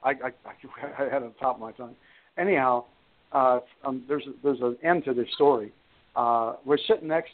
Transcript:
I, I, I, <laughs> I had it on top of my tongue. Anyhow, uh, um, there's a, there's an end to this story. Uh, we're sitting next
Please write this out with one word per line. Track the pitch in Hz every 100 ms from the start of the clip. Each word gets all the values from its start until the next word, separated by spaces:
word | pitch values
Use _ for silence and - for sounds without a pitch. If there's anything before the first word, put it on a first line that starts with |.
I, | 135
I, | 135 127 -
I, | - - 135 - 143 139
<laughs> |
I |
had | 135 135
it | 120
on | -
top | 139 117
of |
my | 110
tongue. | 120 117 - _ _ _ -
Anyhow, | 185 156 127 123 - _ _ _ _
uh, | 143 131 123 - _
um, | 139 131 127
there's | 147 139
a, | 123
there's | 139 123
an | 123 120
end | 165 175
to | 143
this | 123 135
story. | - 143 120 104 - _ _ _ -
Uh, | 120 117 113 107
we're | 131 147 -
sitting | 220 160
next | 160 160